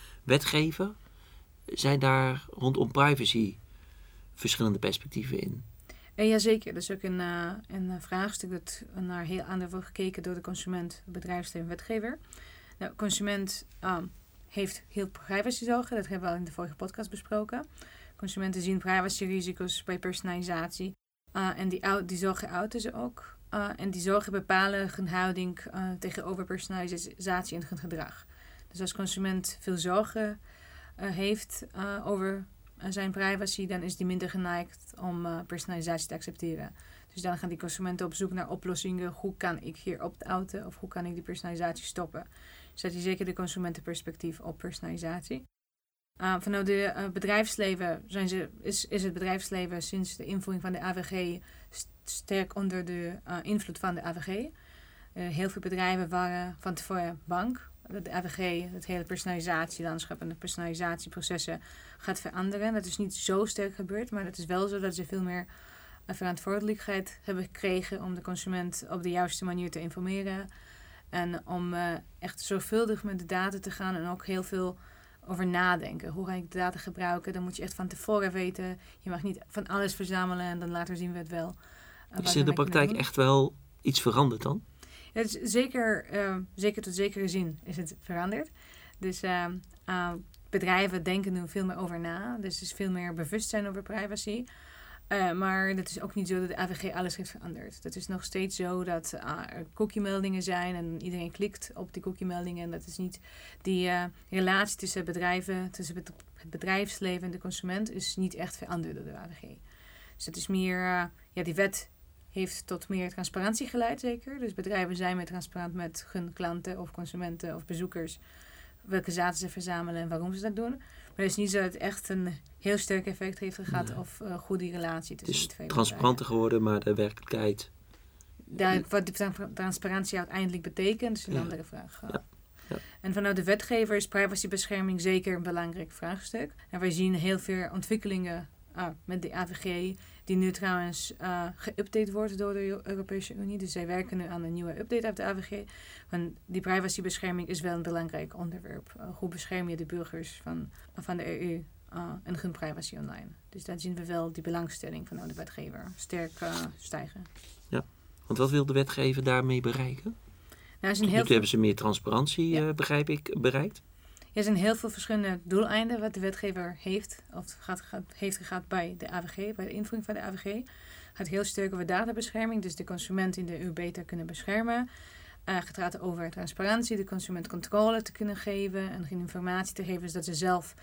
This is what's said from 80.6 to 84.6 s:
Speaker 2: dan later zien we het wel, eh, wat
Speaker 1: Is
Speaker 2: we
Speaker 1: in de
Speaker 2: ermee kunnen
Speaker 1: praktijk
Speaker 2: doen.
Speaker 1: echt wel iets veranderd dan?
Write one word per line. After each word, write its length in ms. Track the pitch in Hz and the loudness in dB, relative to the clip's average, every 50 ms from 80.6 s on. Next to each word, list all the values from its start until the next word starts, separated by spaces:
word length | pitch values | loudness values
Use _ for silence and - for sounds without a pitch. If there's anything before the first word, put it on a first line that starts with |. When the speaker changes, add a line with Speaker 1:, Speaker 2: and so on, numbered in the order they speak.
Speaker 2:
dan 100 | 175 170 | -2 -2
later 260 | 175 170 175 175 180 | 0 -2 -2 -2 -2
zien 160 | 170 180 175 175 | -2 -2 -2 -4
we 60 | 175 | -4
het 100 | 170 156 | -6 -4
wel, 200 | 175 170 165 175 | -2 -2 -2 -2
eh, 680 | 185 - - - - - - - - - - - - | -4 -10 -14 -20 -20 -20 -20 -20 -20 -20 -18 -10 -4
wat 80 | - - | -2 2
Speaker 1:
Is 60 | - - | 4 6
Speaker 2:
we 60 | 151 | 6
Speaker 1:
in 60 | 143 | 6
de 60 | 143 | 6
Speaker 2:
ermee 40 | 143 | 6
kunnen 0 | |
Speaker 1:
praktijk 340 | - 143 185 175 156 143 170 | 6 6 6 8 6 6 6
Speaker 2:
doen. 100 | 214 - | 6 2
Speaker 1:
echt 180 | 139 - - | 0 2 6
wel 380 | - 131 131 135 139 135 - - - - - - - | 6 8 10 10 10 8 6 2 -4 -16 -20 -14 -2
iets 220 | - - 131 - - | 2 2 4 4 6
veranderd 400 | 120 110 123 143 131 117 110 - | 6 6 8 8 6 6 2 2
dan? 220 | - 147 220 | 0 0 0